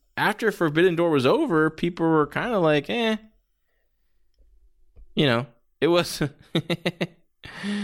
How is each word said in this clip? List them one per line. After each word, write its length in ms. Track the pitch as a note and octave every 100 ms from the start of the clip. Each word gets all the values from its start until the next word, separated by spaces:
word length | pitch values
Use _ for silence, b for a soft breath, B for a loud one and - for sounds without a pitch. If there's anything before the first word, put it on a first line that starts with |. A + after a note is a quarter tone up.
| _ -
after 360 | D#3+ G#3+ A3+
Forbidden 420 | - E3 D3 F#3
Door 160 | E3 E3+
was 160 | D3+ B2+
over, 440 | A#3 D#4 D#3+ D#3
people 380 | D#3 F3 F3 E3
were 180 | D#3+ C#3+
kinda 320 | D3+ G3 A3
like, 280 | D#3+ D3+ C#3
"Eh." 280 | A3+ A3+ G#3+ - _ _ _ _ _ _ _ _ _ _ _ _ _ _ _ _ - - -
You 100 | D3+
know, 200 | A#2 A#2+ _ _ _
it 80 | E3
was, 340 | F3 E3 - D3 -
<laughs> 160 | _ E3+ - E3+ F3+ - E3+ _ _ _ B B G3+ G#3